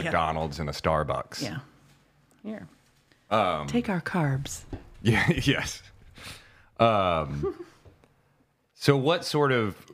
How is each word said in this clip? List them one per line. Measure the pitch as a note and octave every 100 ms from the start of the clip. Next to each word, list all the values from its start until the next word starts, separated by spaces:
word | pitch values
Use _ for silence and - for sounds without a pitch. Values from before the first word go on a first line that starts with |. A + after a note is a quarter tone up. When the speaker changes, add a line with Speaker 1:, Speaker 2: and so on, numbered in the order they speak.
Speaker 1:
McDonald's | - E2+ D#2+ D#2+ D#2+ D2
and | D2
a |
Starbucks. | C#2+ E2 D#2 D2 C2 - -
Speaker 2:
Yeah. | A#2 E2 - - _ _ _ _ _ _
Here. | G#3 G#3+ - - _ _ _ _ _
Speaker 1:
Um, | G#2+ F#2+ D#2+ C#2+
Speaker 2:
Take | A#3+ A#3+
our | F3+
carbs. | - F#3 D3 C3+ C#3 - - -
Speaker 1:
<laughs> | - -
Yeah, | G#2 G#2 -
yes. | C#3+ C3+ E2+ - - - - - - - - - - - -
Um, | A#2 G#2+ F#2 E2 D2 C#2+ F#4+ - F4 - - - _ _
<laughs> | _ _ _ _ _
so | _ - C#3
what | C3 F3 -
sort | D3+ C#3+
of, | B2 G#2+ - -